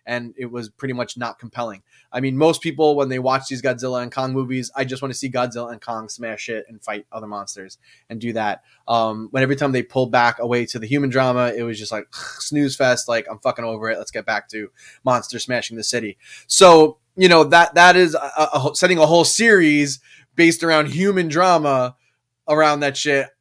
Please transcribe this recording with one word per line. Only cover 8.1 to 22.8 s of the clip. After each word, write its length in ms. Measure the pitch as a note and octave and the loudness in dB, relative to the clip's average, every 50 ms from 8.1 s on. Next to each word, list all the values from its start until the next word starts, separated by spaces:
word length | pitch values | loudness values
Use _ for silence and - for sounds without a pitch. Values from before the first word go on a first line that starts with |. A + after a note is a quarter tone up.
| A#2 A2+ | -16 -10
do 140 | A2+ A#2 A2 | -10 -8 -6
that. 300 | A2+ G#2+ G#2 F#2+ - _ _ _ _ _ | -4 -4 -4 -4 -6 _ _ _ _ _
Um, 440 | - A#2 A#2 A2+ A2 G#2+ G#2+ A2 - | -2 -2 0 0 -2 -4 -8 -12 -8
when 120 | - C3 C3 | -2 -2 0
every 120 | C3 C#3 | 0 -2
time 160 | C3+ D3+ C#3 | -2 -2 -2
they 100 | C3 B2+ | -2 -2
pulled 300 | A#2 - - C3 B2+ A2+ | -4 -4 -2 -2 -2 0
back 280 | A#2 B2 A#2+ A#2+ A#2 - | 2 2 2 2 0 -2
away 260 | A#2 A#2 B2 A#2+ A#2+ | -4 -2 -2 -2 -4
to 140 | - - A#2 | -4 -8 -10
the 80 | A2 A2 | -6 -4
human 220 | C#3 C#3+ C#3 C3+ | -2 -2 -2 0
drama, 440 | B2 C3 C3 B2+ B2 B2 B2 A#2+ G#2+ | 0 0 0 0 0 0 -2 -2 -2
it 80 | A#2 A#2 | -4 -6
was 160 | A#2 A2+ G#2 | -8 -8 -10
just 140 | A2 - A2+ | -10 -10 -10
like, 140 | G#2+ - _ | -10 -10 _
<sighs> 20 | - | -16
snooze 640 | - - - - - - - C#3+ D3 D3 C3+ C3 | -16 -14 -14 -14 -12 -10 -4 -2 -2 -2 -2 0
fest, 320 | - C#3 B2+ B2 A#2+ - - | 0 2 2 2 0 -2 -4
like, 200 | A#2 A2+ A2 - | -4 -4 -4 -6
I'm 80 | A2 G#2+ | -12 -6
fucking 240 | - B2+ A#2 - A#2 | -4 -6 -4 -4 -6
over 260 | A2+ A2 G#2+ A2 A2 | -8 -8 -6 -6 -6
it. 80 | A2+ - | -6 -6
Let's 140 | - - | -8 -10
get 140 | - A2+ G2+ | -12 -10 -6
back 240 | A#2 A2 G#2 - _ | -4 -6 -6 -6 _
to 200 | G#2+ A2 G#2 - _ _ - - - _ - | -12 -12 -12 -12 _ _ -20 -20 -20 _ -2
monster 340 | B2+ B2 A#2 - - B2 A2+ | -2 -2 -2 -2 -6 -12 -12
smashing 380 | - - B2+ A#2 - - A#2 A2+ | -8 -6 -6 -6 -6 -8 -12 -10
the 60 | G#2+ | -8
city. 340 | - - A#2+ - G2+ F#2+ _ _ - - - - | -6 -6 -6 -6 -8 -12 _ _ -20 -20 -20 -10
So, 520 | - - - G3 F3+ E3+ D#3+ D#3 D#3 - _ _ _ - | -4 2 6 8 10 10 10 8 6 4 _ _ _ -2
you 120 | F#3+ F#3 F3+ | 2 4 6
know, 160 | F3 E3 D3+ | 8 6 6
that, 280 | C#3 E3 E3+ E3+ E3+ - | 6 6 6 6 6 6
that 220 | E3+ F3 F3+ F3 | 6 8 8 8
is 200 | F3+ F#3 D#3+ D#3 | 6 4 4 2
a, 160 | - C#3 C3+ - D3+ | -4 -6 -6 -2 -2
a, 120 | D#3 C#3+ C#3+ | -2 0 0
a, 220 | C#3+ C3 D3+ - | -2 -2 -2 -2
setting 220 | - F3+ F3+ F#3 D#3+ | 0 2 2 4 4
a 80 | D#3 | 4
whole 200 | D3+ E3+ E3+ D#3 | 6 6 4 4
series 760 | - - - A3+ A#3 G#3 F#3+ D#3+ D#3 D3 D3 D3 C#3+ C3+ - _ _ - _ _ _ - | 2 0 2 4 6 6 6 6 4 4 2 0 -2 -4 -10 _ _ -20 _ _ _ 0
based 280 | - E3+ E3 E3 - E3 | 4 4 4 4 2 0
around 240 | E3 D#3+ D3+ D3 C#3 | 2 2 2 2 0
human 400 | B2+ D#3+ F#3+ G3+ G3 F#3+ F3 D#3+ | -2 -2 0 0 0 0 -2 0
drama 680 | C#3+ E3 F#3 F#3 F3 D#3+ D3+ C#3+ C3+ C3 B2+ B2 B2+ _ _ _ _ _ _ _ _ _ - - | 0 2 4 4 4 2 2 2 0 0 -2 -2 -6 _ _ _ _ _ _ _ _ _ -4 -2
around 320 | D3+ D3+ D#3 D3+ D3 | 0 2 2 2 2
that 160 | D3 | 0